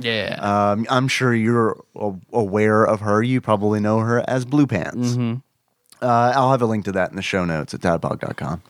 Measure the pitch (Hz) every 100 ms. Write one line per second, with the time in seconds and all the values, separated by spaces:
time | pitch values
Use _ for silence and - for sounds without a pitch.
0 | 120 110 95 - 104 104 101 104 113 131
1 | 131 - 127 117 110 117 110 - - -
2 | 104 92 - 117 101 104 107 107 107 107
3 | 107 104 123 127 - 107 104 107 104 110
4 | 113 120 - 131 123 147 131 101 - 117
5 | 123 123 120 120 - _ _ _ _ -
6 | 123 117 120 131 127 135 117 110 98 95
7 | 90 95 - 95 87 78 73 71 90 82
8 | 67 - - - - 85